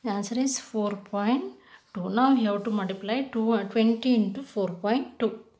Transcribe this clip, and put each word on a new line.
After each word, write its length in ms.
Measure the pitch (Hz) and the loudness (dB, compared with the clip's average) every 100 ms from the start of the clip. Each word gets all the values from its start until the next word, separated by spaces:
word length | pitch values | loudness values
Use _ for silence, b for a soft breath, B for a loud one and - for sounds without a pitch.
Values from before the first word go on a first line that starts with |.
The 60 | 247 | -4
answer 300 | 202 202 240 | -4 -2 -2
is 200 | 269 - | -2 -2
four 360 | - 220 208 202 | -6 -4 -2 -4
point 480 | - 202 208 269 381 - B B _ | -6 -2 0 0 -2 -12 B B _
two. 160 | - 180 | -8 -2
Now, 240 | 208 262 | 2 4
we 100 | 262 214 | 4 4
have 180 | 202 | 0
to 80 | 202 | -2
multiply 500 | 208 185 190 202 247 | -2 -2 -6 -4 -4
two, 300 | 269 233 220 | -2 -2 2
uh, 120 | 226 196 | 2 0
twenty 500 | 226 220 226 254 240 | 2 4 4 2 2
into 260 | 196 196 | 2 -4
four 280 | 277 214 185 | -8 -4 -2
point 500 | 170 202 247 - - | -2 0 0 -2 -2
two. 220 | 226 - - _ | -4 -4 -18 _